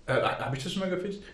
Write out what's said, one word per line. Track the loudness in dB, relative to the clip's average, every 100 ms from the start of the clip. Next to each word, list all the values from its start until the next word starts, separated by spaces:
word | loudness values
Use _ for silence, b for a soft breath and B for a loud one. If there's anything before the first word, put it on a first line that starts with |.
| 0
äh, |
hab | 4 4 2 -2 -2
ich |
das | -2
schon | -2
mal | 0
gepitcht? | 0 -2 -6 B